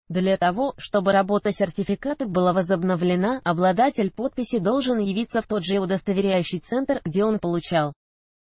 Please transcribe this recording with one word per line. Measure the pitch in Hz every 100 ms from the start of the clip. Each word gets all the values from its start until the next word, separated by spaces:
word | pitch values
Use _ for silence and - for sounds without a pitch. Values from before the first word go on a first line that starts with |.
| -
Для | 175 190 190
того, | 180 190 277 -
чтобы | - 208 190
работа | 196 190 202 208
сертификата | - 190 - 196 202 269 294 233
была | 180 180
возобновлена, | 180 175 185 185 175 180 180 208 262
обладатель | 175 170 185 185 269 262 196
подписи | - 254 - 233 233
должен | 180 269 254 233
явиться | 196 190 233 233
в | -
тот | 208
же | 165 196
удостоверяющий | 180 190 - 190 196 185 165 180
центр, | - 240 277 277
где | 170 175
он | 214 214
получал | 175 170 - 170 147 - _ _ _ _ _